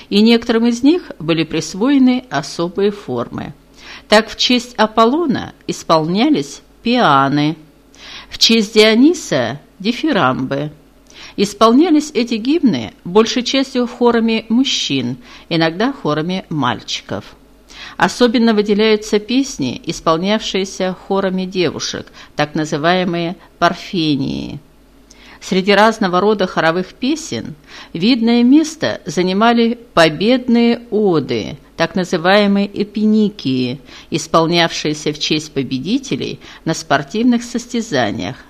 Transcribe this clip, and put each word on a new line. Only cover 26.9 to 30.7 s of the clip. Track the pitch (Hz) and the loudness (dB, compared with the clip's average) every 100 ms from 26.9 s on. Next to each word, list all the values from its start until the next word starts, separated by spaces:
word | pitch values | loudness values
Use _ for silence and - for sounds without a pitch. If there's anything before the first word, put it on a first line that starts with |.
песен | - 247 311 - 113 - 151 - - - | -6 -4 -4 -6 -10 -10 -14 -20 -20 -14
видное | 170 202 233 226 240 | -2 0 2 2 4
место | 240 294 311 - 120 104 - | 6 6 4 -4 -4 -4 -6
занимали | 160 180 190 226 233 233 233 - | -2 0 2 2 4 0 -2 -2
победные | - 165 151 202 254 247 233 233 | 2 2 2 2 2 2 4 4